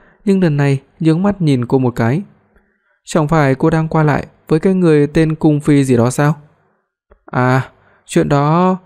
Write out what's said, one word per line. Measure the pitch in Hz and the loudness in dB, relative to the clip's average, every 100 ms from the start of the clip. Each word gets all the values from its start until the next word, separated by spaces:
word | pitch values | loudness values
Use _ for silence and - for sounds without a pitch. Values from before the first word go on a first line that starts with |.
| _ _ - | _ _ -2
nhưng | 196 | 0
lần | 180 147 | 0 0
này | 143 139 - - | 0 -2 -6 -4
nhướng | 160 160 | -2 0
mắt | 202 196 | 0 -2
nhìn | 160 131 117 | 0 0 0
cô | 139 | -2
một | 127 113 | 0 -2
cái. | 117 143 202 _ _ _ _ _ _ _ - | -2 -2 -6 _ _ _ _ _ _ _ -6
"Chẳng | 175 147 | -2 0
phải | 160 139 131 | 0 0 0
cô | 160 | 0
đang | 160 160 | 0 -2
qua | 160 | 0
lại | 151 131 - _ - | 0 -2 -6 _ -4
với | 160 | -2
cái | 202 | 0
người | 185 175 151 147 | 0 2 2 2
tên | 151 160 156 | 0 0 0
Cung | 160 147 | 0 0
Phi | 143 143 | 2 2
gì | 131 120 | 2 2
đó | 117 | 0
sao?" | 123 147 160 - _ _ _ _ _ _ _ _ | 0 -2 -2 -8 _ _ _ _ _ _ _ _
"À, | - 127 131 131 _ _ _ - | -4 0 -2 -4 _ _ _ -6
chuyện | 170 151 | -2 0
đó, | 143 143 165 185 185 | 0 0 0 0 -2